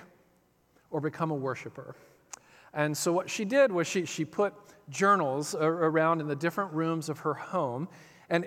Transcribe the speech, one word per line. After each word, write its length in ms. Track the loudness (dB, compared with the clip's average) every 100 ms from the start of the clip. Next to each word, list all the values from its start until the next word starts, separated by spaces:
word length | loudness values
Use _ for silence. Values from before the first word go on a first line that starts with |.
| -18 _ _ _ _ _ _ _ _
or 100 | -4
become 300 | -4 -2 -4
a 40 |
worshiper. 640 | -2 -4 -6 -10 -16 -18 -20 -20 _ _ -20 _ -20 -10
And 200 | -2 -2
so 160 | 0 0
what 200 | 0 0
she 160 | -4 2
did 260 | 4 4
was 140 | 4 0
she, 180 | -2
she 220 | -2 -4 -4
put 260 | 0 0 -2 -18 -20 -14
journals 640 | 2 4 6 4 0 -2
a-, 60 | 0
around 600 | 2 4 2 4 4 2
in 80 | 0
the 80 | -2
different 380 | -2 -2 -4
rooms 340 | -2 -2 -2 -4
of 120 | -4
her 120 | -4
home. 560 | -4 -4 -2 -2 -4 -6 -10 -20 -20 -2
And 180 | -2